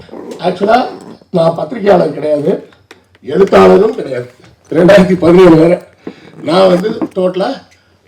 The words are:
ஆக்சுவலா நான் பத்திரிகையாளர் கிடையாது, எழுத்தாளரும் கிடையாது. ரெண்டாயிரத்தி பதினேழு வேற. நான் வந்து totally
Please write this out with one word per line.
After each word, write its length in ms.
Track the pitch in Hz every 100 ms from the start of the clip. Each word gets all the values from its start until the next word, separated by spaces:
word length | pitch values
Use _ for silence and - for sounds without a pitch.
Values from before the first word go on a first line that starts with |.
| - - - -
ஆக்சுவலா 460 | 175 180 202 240 - - - - _
நான் 240 | 175 165 160
பத்திரிகையாளர் 580 | - 233 196 180 160
கிடையாது, 560 | 139 151 147 151 247 - _ _ - _ _
எழுத்தாளரும் 760 | - 160 196 202 185 185 220 -
கிடையாது. 340 | 139 127 123 _ - _ -
ரெண்டாயிரத்தி 480 | 151 180 196 185 180
பதினேழு 380 | 165 175 180 160
வேற. 300 | 165 175 - _ - - - -
நான் 240 | 143 180 190
வந்து 220 | 180 214
totally 720 | 226 - 190 185 180 220 269 _ _ _ _